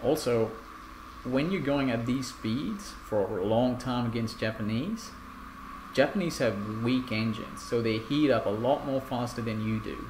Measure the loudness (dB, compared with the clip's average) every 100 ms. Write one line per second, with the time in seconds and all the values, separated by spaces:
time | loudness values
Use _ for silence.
0 | 2 2 2 2 2 -2 -14 -16 -16 -16
1 | -16 -10 0 0 2 0 2 2 2 2
2 | 2 0 -2 -4 -2 0 -2 -4 -8 -12
3 | -2 0 2 0 2 4 4 2 -2 0
4 | 0 0 -2 -2 -2 0 -2 0 -2 -4
5 | -8 -14 -16 -16 -16 -14 -14 -12 -4 4
6 | 4 4 0 2 0 2 -4 0 2 2
7 | 2 0 0 -2 -6 -10 -2 2 2 0
8 | 2 4 6 6 4 2 2 2 2 -2
9 | 0 -2 -2 -2 -2 -2 0 -2 -4 -8
10 | -10